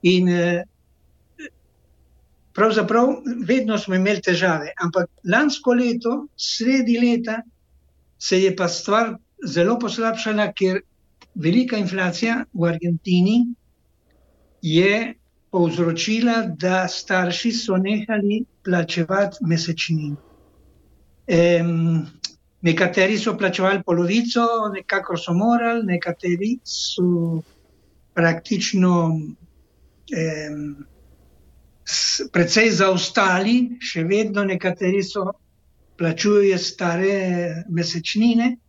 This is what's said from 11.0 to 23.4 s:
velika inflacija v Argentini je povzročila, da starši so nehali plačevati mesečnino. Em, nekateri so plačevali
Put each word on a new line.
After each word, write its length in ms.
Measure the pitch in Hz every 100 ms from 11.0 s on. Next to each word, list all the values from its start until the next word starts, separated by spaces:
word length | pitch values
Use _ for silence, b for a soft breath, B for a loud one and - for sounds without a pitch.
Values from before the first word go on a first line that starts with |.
| _ _ - -
velika 420 | 160 202 254 214
inflacija 680 | 185 190 180 175 226 233 -
v 140 | - 170
Argentini 800 | 170 175 165 - 180 185 233 240 240 _ _ _ _ _ _ _ _ _ _
je 520 | 165 160 190 208 233 - _ _ _
povzročila, 920 | 185 170 165 170 165 - 220 240 226 190 156
da 280 | 185 185 185
starši 640 | - - 185 180 175 240
so 260 | 214 - 185
nehali 680 | 190 214 214 214 202 214 247 _
plačevati 840 | - 180 165 - 165 190 202 - 180
mesečnino. 680 | 165 165 165 - 160 151 143 _ _ _ _ _ _ _ _ _ _ -
Em, 760 | 175 170 170 165 165 165 165 151 - - _ _ _
nekateri 560 | 170 165 180 180 190 214
so 160 | 220
plačevali 440 | 185